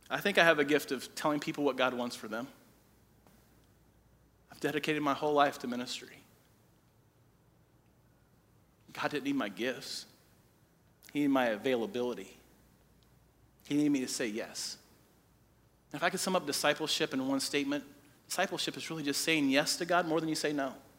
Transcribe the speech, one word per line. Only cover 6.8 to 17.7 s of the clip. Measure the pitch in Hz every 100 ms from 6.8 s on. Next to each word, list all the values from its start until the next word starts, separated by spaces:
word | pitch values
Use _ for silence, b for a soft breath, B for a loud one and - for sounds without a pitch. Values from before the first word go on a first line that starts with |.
| _ _ _ _ _ _ _ _ _ _ _ _ _ _ _ _ _ _ _ _ _
God | - 147
didn't | 147
need | 135 139
my | 107
gifts. | 101 120 123 - - - - _ _ _ _ _ _ _ _ -
He | 147
needed | 147
my | 135 123
availability. | 104 131 123 110 107 123 107 92 - - - - - _ - _ - _ _ - _ -
He | 147
needed | 147
me | 143
to | 123
say | - 123
yes. | 107 101 - - - - - _ _ _ _ _ _ _ _ _
And | 147
if |
I | 170
could | 180
sum | 196
up | 185
discipleship | 147 139 151 147 156 - 156
in | 135 131
one | 135
statement, | - 143 143